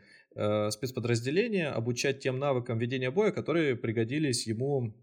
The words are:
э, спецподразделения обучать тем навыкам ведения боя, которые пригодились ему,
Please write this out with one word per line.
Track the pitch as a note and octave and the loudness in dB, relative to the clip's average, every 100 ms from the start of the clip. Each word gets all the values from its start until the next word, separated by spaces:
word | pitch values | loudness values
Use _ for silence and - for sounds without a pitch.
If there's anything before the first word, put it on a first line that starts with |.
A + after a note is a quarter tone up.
| - - _ - | -12 -20 _ -2
э, | G#2 G#2+ G#2+ | 2 2 2
спецподразделения | - B2 A#2+ A2+ A#2 B2 E3 A#3+ G3+ D3+ | -2 -4 -4 0 0 2 0 2 0 0
обучать | - A#2 B2 D3 C3+ | -2 -2 0 0 0
тем | C3 B2+ | -2 0
навыкам | C#3+ B2+ A#2+ A2+ | 0 0 0 -2
ведения | A#2+ C3 B2+ | 0 0 0
боя, | D#3 G#3+ | 2 0
которые | C3 G#2+ E3 D3+ A2+ | 0 0 2 2 0
пригодились | A2+ A2+ A2+ D3 D3 A#2+ A2 | 0 0 0 0 0 0 -2
ему, | A2 C3+ C#3 A#2 - | -2 0 0 -2 -6